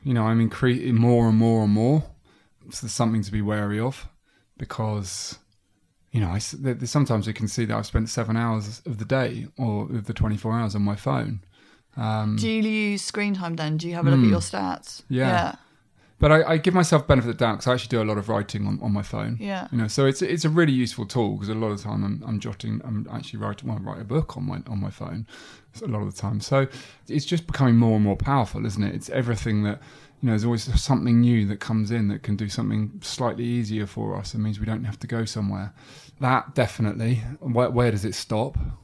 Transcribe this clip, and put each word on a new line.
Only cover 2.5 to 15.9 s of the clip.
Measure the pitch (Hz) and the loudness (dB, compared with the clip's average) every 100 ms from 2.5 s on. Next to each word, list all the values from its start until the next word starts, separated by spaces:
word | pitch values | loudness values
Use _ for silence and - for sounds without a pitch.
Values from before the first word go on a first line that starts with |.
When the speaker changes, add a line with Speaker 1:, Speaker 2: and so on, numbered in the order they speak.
| _ - | _ -16
Speaker 1:
So | - | -12
there's | 117 | -8
something | - 117 110 | 0 2 2
to | 98 | 0
be | 107 | -2
wary | 104 107 104 104 | 0 0 -2 -2
of, | 120 135 - _ _ _ _ _ | -4 -6 -14 _ _ _ _ _
because, | - - 110 107 95 - - - _ _ _ _ _ _ _ | -12 -4 -2 -2 -4 -8 -10 -14 _ _ _ _ _ _ _
you | 120 | -2
know, | 95 | 0
I | 92 | -2
s-, | - | -6
there, | 143 135 | -6 -4
there's | 120 120 | -4 -2
sometimes | 147 135 110 101 | 0 2 2 0
we | |
can | 104 107 | -4 -4
see | - | -2
that | 113 110 | -2 -2
I've | 107 | -2
spent | 113 113 | -2 -2
seven | - 113 113 | -2 -2 0
hours | 117 110 104 117 - | 0 -2 -4 -10 -10
of | 110 | -8
the | |
day | 107 131 123 120 - - | -2 0 0 -4 -12 -6
or | 120 104 | -2 -2
of | 107 120 104 | -2 -6 -6
the | |
twenty-four | 107 110 104 113 | -2 0 0 -2
hours | 113 113 | -2 -2
on | 104 | 0
my | 101 104 | -2 -2
phone. | - 135 107 107 - _ _ _ _ - | -2 -2 -2 -8 -12 _ _ _ _ -6
Um, | 110 107 107 107 | -2 0 0 0
Speaker 2:
Do | 220 | 0
you | 220 | 0
use | 214 214 208 202 | 0 0 0 -2
screen | - - 208 | -4 -2 -2
time | 196 175 165 | -2 -4 -4
then? | 156 156 | -2 -2
Do | 170 | -2
you | |
have | 170 143 | 0 4
a | |
look | 135 | 6
at | 117 | 6
Speaker 1:
Mm. | |
Speaker 2:
your | 101 | 4
stats? | 95 98 95 90 - - - | 0 -4 -4 -6 -10 -18 -4
Speaker 1:
Yeah. | 127 131 | 0 2
Speaker 2:
Yeah. | 180 165 - _ _ _ | 2 0 -6 _ _ _